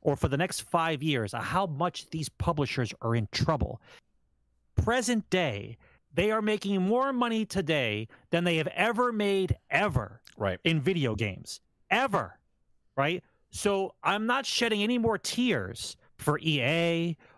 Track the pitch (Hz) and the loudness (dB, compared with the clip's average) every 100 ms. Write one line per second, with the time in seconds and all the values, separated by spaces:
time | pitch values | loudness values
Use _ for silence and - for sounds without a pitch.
0 | 147 139 147 139 185 - - 170 165 151 | 0 2 0 0 0 -4 -2 0 0 0
1 | 156 131 104 120 92 175 190 139 175 - | 0 0 -2 -4 -2 -2 -2 -2 -2 -4
2 | - 160 135 - - 151 135 - 110 - | -10 -8 -8 -4 -2 0 0 0 -4 -2
3 | 117 117 104 - - 147 107 - - - | 0 0 0 0 0 0 -2 -6 -14 -20
4 | _ _ _ _ _ _ _ - - 247 | _ _ _ _ _ _ _ 0 2 2
5 | 233 233 - 185 156 101 104 117 _ _ | 2 0 2 0 0 -2 -10 -14 _ _
6 | _ - 208 220 214 214 196 196 185 240 | _ 0 2 2 0 0 0 2 2 2
7 | 269 254 240 226 214 196 156 151 120 104 | 2 0 0 0 0 -2 0 2 2 -2
8 | 110 - _ 170 175 165 165 - 214 226 | -6 -14 _ 0 2 2 0 0 0 2
9 | 247 220 202 196 185 - _ 147 202 127 | 0 0 0 0 0 -2 _ 0 2 0
10 | 101 - - - 101 92 - 160 135 175 | -4 -12 -20 -2 -2 0 2 2 2 2
11 | 131 107 107 90 - - _ _ _ 208 | 0 0 -4 -4 -14 -16 _ _ _ 2
12 | 262 196 95 - _ _ _ _ _ - | 2 0 -2 -10 _ _ _ _ _ -2
13 | 143 180 - _ _ - 202 196 190 - | 0 -2 -10 _ _ -4 0 0 -2 -2
14 | 151 202 226 262 - - 233 214 208 247 | -2 0 0 -2 -2 -2 0 0 0 2
15 | 226 208 - - 247 147 92 - - - | 0 -2 -4 -2 0 0 -2 -8 -12 -14
16 | _ - - 151 160 147 123 165 170 170 | _ -4 -2 0 0 0 0 0 0 0
17 | 170 156 - | -2 -6 -12